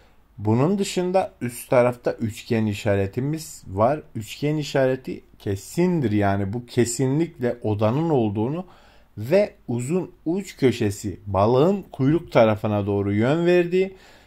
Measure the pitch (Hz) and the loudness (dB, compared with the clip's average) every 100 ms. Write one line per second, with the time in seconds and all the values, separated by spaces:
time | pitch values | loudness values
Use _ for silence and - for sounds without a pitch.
0 | _ _ _ - 104 117 147 202 196 - | _ _ _ -8 0 2 2 0 -2 -2
1 | 180 185 - - 123 - - 131 123 120 | 0 0 -2 -6 -10 -8 0 4 4 2
2 | - - 117 101 - 113 107 101 110 101 | -4 -4 -4 -6 -2 0 0 0 0 0
3 | 95 110 135 156 156 - - 95 113 151 | 0 -4 -4 -6 -8 -16 -8 0 0 0
4 | - - 107 - 147 156 147 143 131 131 | -6 -12 -12 -6 -4 -4 -2 0 0 0
5 | 135 - - - - 98 - - 180 175 | -6 -12 -14 -12 -6 -6 -6 0 0 2
6 | 135 104 101 98 98 95 120 - 117 - | 0 2 2 0 -2 -6 -4 0 0 0
7 | 135 143 170 - 120 117 107 104 110 127 | 0 0 -2 -2 -4 -4 -4 0 0 0
8 | 165 147 110 101 113 160 185 - - - | 2 2 2 0 -2 -4 -10 -16 -20 -20
9 | _ - 113 185 208 - - 120 123 180 | _ -12 0 2 2 -4 -6 -6 -2 -4
10 | 165 - - 185 190 - 131 117 107 98 | -4 -8 -4 -4 -6 0 0 2 -2 -2
11 | 104 85 101 95 104 127 165 202 - - | -8 -10 -4 2 4 4 4 2 -4 -2
12 | 135 165 - 139 113 104 110 104 101 101 | 2 0 2 4 4 4 0 -2 0 0
13 | 101 101 117 160 170 180 170 185 190 - | 0 2 2 2 4 2 2 0 -2 -6
14 | - - | -20 -20